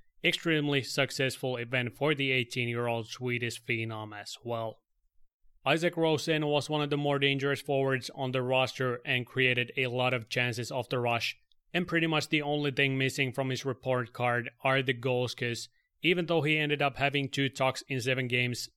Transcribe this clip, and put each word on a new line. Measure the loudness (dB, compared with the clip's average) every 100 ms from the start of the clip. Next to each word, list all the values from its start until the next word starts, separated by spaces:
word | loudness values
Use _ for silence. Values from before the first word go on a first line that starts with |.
| _ _ 0
extremely | 0 2 2 2 0
successful | 0 0 0 0 -2 -2 -4 -4
event | -2 -2 -2 0
for | 0
the | 0 0
eighteen-year-old | 0 0 -2 -2 -2 -2 -2 -6
Swedish | -6 -4 -2 -4 -6
phenom | -4 -4 -4 -6 -10 -12
as | -14 -12
well. | -6 -4 -4 -8 _ _ _ _ -20 _ -20 _ 0
Isaac | 2 2 2
Rosen | 2 2 2 2 2
was | 2 2
one | 0
of | 0
the | 0
more | 2 2
dangerous | 2 2 0 0
forwards | 0 2 2 0 -2
on | -6 -2
the | 0
roster | 2 2 2 0 -2 -2 0
and | -2 0
created | 2 2 2 0 -2
a | -2
lot | 0 0
of | 0 -2
chances | -2 0 -2 -4
off | -4 -2
the | 0
rush, | 0 0 -2 -8 _ _ _
and | -4 0
pretty | 0 2
much | 0 0
the | 0
only | 2 0 0
thing | 2 2 4
missing | 0 0 -2
from | -2 -2
his | -2
report | -4 -4 0 0 -2
card | -2 0 0 -4 -2
are | 0 2
the | 2
goals, | 0 0 0 -2 -4
'cause | -6 -6 -10 _ _ _
even | 2 2 2
though | 2
he | 2 2
ended | 2 2
up | 0 2
having | 0 0 -2
two | 0 -2
tucks | 2 0 0 -4
in | -4
seven | 0 0 0
games, | 0 0 -4 -10